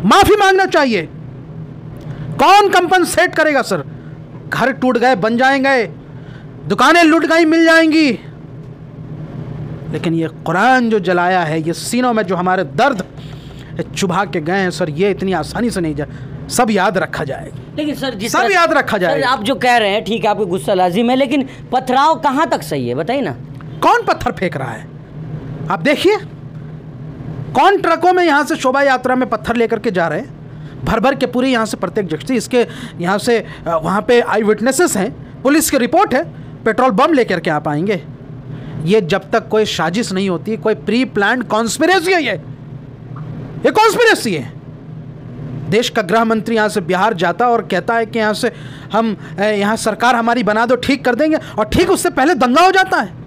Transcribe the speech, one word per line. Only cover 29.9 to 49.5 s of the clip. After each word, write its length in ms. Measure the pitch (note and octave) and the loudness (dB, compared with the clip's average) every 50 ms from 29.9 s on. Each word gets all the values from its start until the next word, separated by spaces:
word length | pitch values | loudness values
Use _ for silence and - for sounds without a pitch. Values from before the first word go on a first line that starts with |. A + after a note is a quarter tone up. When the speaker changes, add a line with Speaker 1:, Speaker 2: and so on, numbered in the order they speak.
Speaker 1:
जा 160 | F#3+ F3+ E3+ - | 0 0 0 0
रहे 100 | C#3+ E3+ | 0 -4
हैं, 680 | C4 - - - - - - - - - - - - | -6 -8 -14 -18 -16 -16 -16 -16 -16 -16 -14 -8 -2
भर 160 | - G3+ A3+ | 0 0 2
भर 140 | G3 C4 C#4 | 2 2 2
के 120 | - C4+ | 2 -2
पूरी 240 | A#3+ B3 B3 B3 C4+ C4 | -2 0 0 0 2 2
यहाँ 140 | A#3 A3 | 0 0
से 100 | G#3+ - | -2 -4
प्रत्येक 300 | - - F3+ - A3 G3+ | -6 -6 -4 -2 -4 -4
जगह 200 | E3 D#3 D3+ - | -2 -4 -6 -4
से, 80 | - C4+ | -2 -2
इसके 320 | A3+ - - - B3 A3+ E3+ - - - - - - | -2 -2 0 0 0 0 0 -4 -12 -14 -14 -10 -6
यहाँ 180 | F3 F3 G3 G#3 | -2 -2 -2 0
से, 200 | - A#3+ A#3+ A3 | 0 2 0 0
अ, 360 | E3+ - - - - E3 E3+ | 0 -4 -14 -10 -6 -2 -2
वहाँ 280 | D#3+ D3+ D#3+ F#3 G#3 G#3 | -2 0 0 -2 -2 2
पे 180 | - A#3+ A#3 | 4 4 4
आई 220 | A3+ - - G#3+ A3+ | 4 2 0 0 2
विटनेसेस 540 | G3+ G#3+ - G#3+ B3+ C4 - F4+ D4+ - | 2 0 2 0 -2 2 2 2 2 2
हैं, 140 | G3 F#3 A3+ - - - - - - - | 0 -2 -4 -6 -10 -16 -16 -16 -4 0
पुलिस 280 | B3 C#4+ D#4+ - - | 2 4 4 2 2
की 80 | - C4+ | 2 0
रिपोर्ट 360 | A#3+ A#3+ - - G#3 G#3 A#3+ | 0 2 4 2 2 4 2
है, 80 | C4 E4+ - - - - - - - - | 0 -2 -2 -10 -14 -16 -16 -16 -4 -2
पेट्रोल 260 | A3 G#3+ A3 C4 C4 | -2 0 2 2 2
बम 220 | A3+ F#3 C4+ E4 E4+ | 4 4 4 4 4
लेकर 280 | C4 A3+ - G3 D#3+ | 2 2 2 0 -2
के 100 | D#3 F3 | 0 0
आप 180 | D#3 D3+ D#3 D#3+ | -2 0 -2 -2
आएंगे। 340 | D3 D3 E3+ G3+ G#3+ F3 - - - - - - - - - - - - - - - - - | -2 -2 0 -2 -2 -4 -4 -10 -16 -16 -16 -16 -16 -16 -14 -14 -14 -12 -12 -12 -10 -6 0
ये 160 | D#3+ G3+ A3 | 2 2 2
जब 300 | G3 D#3 G3 G3 G3 - | 2 2 -2 -2 -2 0
तक 180 | - A3+ - B2 | -2 -2 -2 0
कोई 160 | - G#3+ G#3+ | 0 0 0
साजिश 480 | G#3 - - E3 D#3+ E3+ G#3+ A#3 D#3+ F#3+ | 0 0 -2 -2 -2 0 -2 -4 -2 -2
नहीं 160 | F#3+ G3 G3 | -2 -2 -2
होती, 280 | F3+ D#3+ B2+ G#3 A3 | -2 -4 -4 -6 -8
कोई 180 | F#3+ D3+ A3 G#3+ | -2 -2 -2 -2
प्री 300 | G#3+ - - G#3+ A#3+ C4 | -2 -2 -2 0 0 0
प्लान्ड 400 | - - G#3+ G3+ G3+ A#3 B3+ A#3+ | 0 0 0 2 2 2 0 -2
conspiracy 680 | - G#3+ G#3+ A#3 A3+ - - D#4 E4+ F#4 G4 D#4+ F#4 F#4+ | -2 0 0 0 -2 -2 0 2 2 2 2 2 2 0
है 100 | F4 D4 | 0 0
ये, 160 | A#3+ G3 E3 - - - - - - - - - - - - - - - - - - - - - - - - - | -2 -4 -6 -8 -12 -16 -16 -16 -16 -16 -16 -16 -18 -18 -18 -16 -16 -14 -14 -12 -12 -12 -12 -12 -12 -14 0 0
ये 60 | B3+ | 2
conspiracy 640 | - G#4+ A4 A4 F#4 G4+ A#4+ A4+ G4 - - A#3 F3+ | 4 4 4 4 4 4 4 4 4 2 0 -4 -4
है। 180 | D3 A#2+ - - - - - - - - - - - - - - - - - - - - - - - - - | -4 -6 -8 -12 -16 -18 -18 -18 -18 -16 -16 -16 -16 -16 -16 -16 -16 -16 -16 -14 -12 -12 -10 -10 -10 -4 0
देश 180 | F3+ A3 A#3+ - | 0 0 0 0
का 140 | - A#3 G#3+ | -2 -2 -2
गृह 220 | E3 G3+ A3+ A#3 | 2 2 2 2
मंत्री 320 | A3 A3 A3 - - A#3 | 2 0 0 0 -2 0
यहाँ 120 | A3 G#3+ G#3 | 0 0 0
से 120 | F3 G#3+ | 0 -2
बिहार 340 | F3 D3+ F#3 F3+ F#3+ A3+ A3+ | -2 -2 0 2 2 2 2
जाता 340 | E3+ F3+ F3+ F3 - A#3+ B3 | 2 0 0 0 2 2 2
और 140 | A#3 A3+ G3 | 2 2 0
कहता 320 | D3 - F3+ D3+ - A#3 | 0 -4 -2 0 0 0
है 120 | A#3 A3+ | 0 0
कि 120 | A3 A#3 A#3 | -2 -2 -2
यहाँ 160 | G#3+ G#3+ G#3+ | 0 0 0
से 180 | - - A3+ F#3+ - - - - - - - - | 0 -2 -2 -4 -4 -14 -14 -14 -14 -14 -2 -2
हम, 240 | G#3 A3+ A3+ G3+ - - - D#3+ D#3 | 0 0 0 -2 -4 -8 -14 -6 -2
अ, 40 | G3 | -2
यहाँ 340 | G#3+ | 0